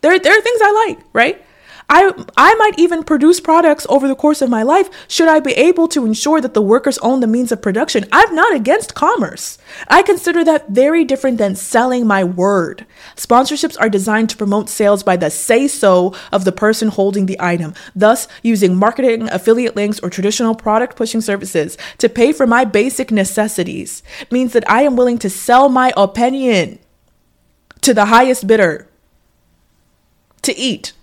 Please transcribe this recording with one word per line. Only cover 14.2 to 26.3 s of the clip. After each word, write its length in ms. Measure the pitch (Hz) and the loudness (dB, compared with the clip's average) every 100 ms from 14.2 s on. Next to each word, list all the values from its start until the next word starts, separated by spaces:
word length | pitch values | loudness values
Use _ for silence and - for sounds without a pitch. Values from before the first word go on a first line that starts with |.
| 226 | -2
to 60 | - | -4
promote 320 | 202 202 - | -2 -2 -4
sales 340 | - 208 202 | -2 0 2
by 140 | 202 180 | 0 -2
the 140 | 160 | -2
say-so 840 | - - 233 277 - 208 180 180 - - | -6 0 0 0 0 2 2 0 -4 -6
of 140 | 202 | -4
the 80 | 190 | -2
person 380 | 185 214 220 220 | -2 -2 0 -4
holding 360 | 202 196 202 190 | -2 -2 -2 -4
the 140 | 190 | -4
item. 340 | 180 175 156 175 - - | -4 -4 -6 -12 -16 0
Thus, 320 | 180 254 - - | 2 2 -4 -6
using 320 | 233 220 190 180 | -2 0 2 2
marketing, 520 | 208 233 254 226 220 | 0 2 -2 0 -4
affiliate 440 | 190 226 226 247 | -6 -2 -2 -2
links, 240 | - 208 208 | -4 -4 -4
or 120 | 180 | -8
traditional 440 | 185 196 208 233 | -4 -4 -2 -4
product 400 | 226 - 214 247 | -4 -4 -4 -6
pushing 280 | - 226 226 | -6 -6 -6
services 540 | 220 202 196 170 156 - - - | -6 -8 -6 -6 -6 -10 -20 -4
to 120 | 233 | -4
pay 240 | 233 240 | 0 0
for 140 | 302 262 | 2 0
my 180 | 233 | 0
basic 460 | 254 208 240 262 262 | 0 0 -2 -4 -4
necessities 960 | 214 226 - 214 - 170 - - - - - - | -2 -2 -2 -4 -4 -6 -8 -12 -16 -18 -20 -6
means 220 | 247 254 | -4 0
that 180 | 233 220 | -2 2
I 120 | 220 | 2
am 120 | 285 | 2
willing 240 | 247 247 240 | 2 0 0
to 120 | 202 | -4
sell 380 | 190 - 247 269 | -6 0 4 4
my 240 | 254 254 - | 2 0 0
opinion 840 | 196 214 240 | -2 0 -2